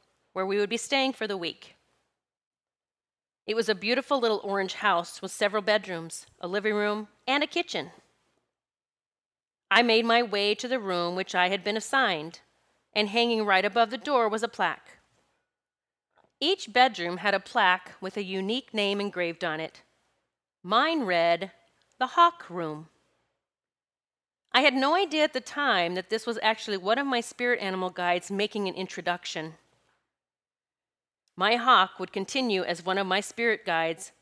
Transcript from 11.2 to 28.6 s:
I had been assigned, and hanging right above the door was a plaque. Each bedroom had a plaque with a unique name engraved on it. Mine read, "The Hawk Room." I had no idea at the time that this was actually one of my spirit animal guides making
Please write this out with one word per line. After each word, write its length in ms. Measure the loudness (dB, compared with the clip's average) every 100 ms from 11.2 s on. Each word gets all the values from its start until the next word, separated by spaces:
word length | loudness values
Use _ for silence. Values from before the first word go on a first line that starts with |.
| -2
I 140 | 0 2
had 160 | 0
been 120 | -2 -4
assigned, 640 | -2 0 0 -2 -6 -14 _ _ _ _ _
and 160 | -2 0
hanging 360 | 0 2 2
right 200 | 4 4
above 260 | 4 2 0
the 80 | -2
door 300 | 0 2 2
was 140 | 0
a 60 | -4
plaque. 500 | -2 -2 -4 -14 -20 _ _ _ _ _ _ _ _ _ _ _ _ _ _
Each 340 | -2 -2 0
bedroom 440 | 4 4 2 -6 -4
had 180 | -2
a 60 | -2
plaque 520 | -2 2 2 2 -2 -12
with 160 | -10 -8
a 60 |
unique 520 | -6 -4 -2 -4 -4
name 260 | -2 -2 -2
engraved 420 | -4 -4 -4 -4
on 160 | -6 -6
it. 240 | -8 -12 _ _ _ _ _ _ _ _
Mine 420 | -2 0 2 0
read, 460 | 0 2 2 0 -4 -14 _ _ _ -6
"The 100 | -2
Hawk 420 | 4 4 4 -8
Room." 400 | -8 -6 -8 -14 _ _ _ _ _ _ _ _ _ _ _ _ _ _ _ _
I 80 | 4
had 140 | 4
no 200 | 4 4
idea 300 | 2 2 2
at 80 | 0
the 80 | 0
time 540 | -6 -2 2 2 2
that 160 | -2 -4
this 160 | -4 -4
was 120 | 0
actually 360 | 0 0 -4 -4
one 200 | 0 0
of 80 | 0
my 140 | -2
spirit 400 | -4 -4 -2 0
animal 300 | -2 -4 -4
guides 400 | -2 0 0 -2
making 380 | -4 -4 -4